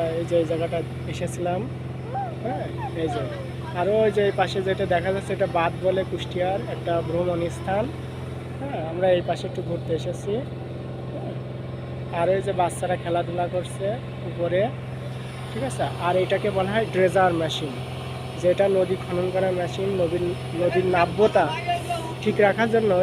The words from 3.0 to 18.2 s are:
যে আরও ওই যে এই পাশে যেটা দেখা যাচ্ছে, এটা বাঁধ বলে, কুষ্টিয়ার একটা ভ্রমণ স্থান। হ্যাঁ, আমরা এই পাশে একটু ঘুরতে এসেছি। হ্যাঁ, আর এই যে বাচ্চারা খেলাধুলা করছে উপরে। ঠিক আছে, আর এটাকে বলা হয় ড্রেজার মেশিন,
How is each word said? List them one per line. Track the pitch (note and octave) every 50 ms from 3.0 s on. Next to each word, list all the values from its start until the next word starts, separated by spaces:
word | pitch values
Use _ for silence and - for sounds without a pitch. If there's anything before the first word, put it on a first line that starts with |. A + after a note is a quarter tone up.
| D#3+ D#3
যে | - D3 C3+ B2+ - - - - - - - - C3+ F3+
আরও | F3 F#3+ G#3+ A3
ওই | A3 G#3+
যে | G3+ G#3 G3+
এই | G3+ - -
পাশে | F#3 F3 - G3+
যেটা | F#3 F#3+ F#3 F#3+ G3
দেখা | F3 F3+ E3+ E3+ F#3+ F#3+
যাচ্ছে, | G3 F#3 - G3
এটা | F#3+ G3 F3+ -
বাঁধ | E3+ E3 E3+ E3+ - -
বলে, | F#3 F#3 F#3+ F#3
কুষ্টিয়ার | F#3 F#3 D#3+ - - - F3+ F3+ F#3 F#3+ A3 A#3 A3
একটা | F3+ - - F3 E3+ E3+
ভ্রমণ | E3 E3 D#3+ E3+ F3+ F3+ F3 E3+ E3+ E3+
স্থান। | - - - F#3+ F#3+ G3+ A#3 D4 - - - - - - - - - - - - - -
হ্যাঁ, | C4+ C#4 C#4 F3 D#3 D#3+
আমরা | E3 F3 F#3 F#3
এই | F3+ F3 E3 F3
পাশে | E3+ - - F#3
একটু | - F#3+
ঘুরতে | F3 E3 E3+ E3+ - - E3
এসেছি। | D#3 - F3+ E3+ - - G3 G#3 B3 C#4+ - - - - - - - - - - - - -
হ্যাঁ, | - - C3 - - - - - - - - - - - - - - - - - - E3+
আর | E3+ F3+
এই | F#3+ G3
যে | F#3 G3+ F#3+
বাচ্চারা | F3+ F3+ E3+ - - - F3 F3+
খেলাধুলা | F3 - E3+ E3+ E3+ E3+ E3+ E3+ F3+ F3 F3
করছে | F#3 F3+ E3+ - - - G3 G3 A3 A#3+ - - - - - F3+
উপরে। | - - E3+ E3+ F3 F#3 G#3 C4 - - - - - - - - - - - - - - - -
ঠিক | - A3 C4+
আছে, | B3+ - - D#3+ C#3 - -
আর | E3 F3 F3+
এটাকে | F#3 F#3 - G3 F#3+ - G#3
বলা | G3 F#3+ F#3+ G3
হয় | G#3 A3+ A3 F3
ড্রেজার | - F#3 F#3 F3+ E3+ G3 F#3 F3+ E3+
মেশিন, | E3 E3 D3+ - - D#3+ C#3 B2+ B2+ - - - - - - - -